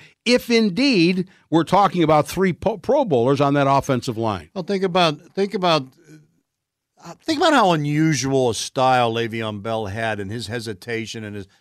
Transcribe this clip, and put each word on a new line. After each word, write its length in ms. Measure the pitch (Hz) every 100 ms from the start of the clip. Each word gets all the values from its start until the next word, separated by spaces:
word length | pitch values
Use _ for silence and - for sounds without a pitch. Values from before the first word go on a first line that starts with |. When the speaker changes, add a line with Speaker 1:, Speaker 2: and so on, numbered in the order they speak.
| - _ -
Speaker 1:
if, 260 | 247 -
indeed, 760 | 233 220 175 277 226 165 185 175 _ _
we're 140 | 156
talking 400 | 160 180 196 175
about 240 | 156 151 143
three 260 | - 190
po-, 240 | 160 190 214
Pro 260 | - 269
Bowlers 380 | 254 135 120 139
on 140 | 143 143
that 100 | 139
offensive 480 | 139 - 127 123 110
line. 360 | 113 98 -
Speaker 2:
Well, 100 | 202
think 200 | 170 196
about, 360 | 185 175 170 147 -
think 220 | - 196 208
about, 320 | 180 156 131 _ 160 156 147 _ _ _ _ _ _ _
uh, 100 | - 170
think 160 | - 311
about 140 | 339
how 180 | 285 202
unusual 800 | 165 147 147 160 147 135 135 127
a 40 | 107
style 560 | - - 131 127 120
Le'Veon 520 | 113 117 113 110 107
Bell 240 | 104 113 104
had 320 | 101 113 104
and 100 | 98
his 160 | 117 101
hesitation 800 | 120 113 98 - 113 110 117
and 120 | 107 104
his, 120 | 95 _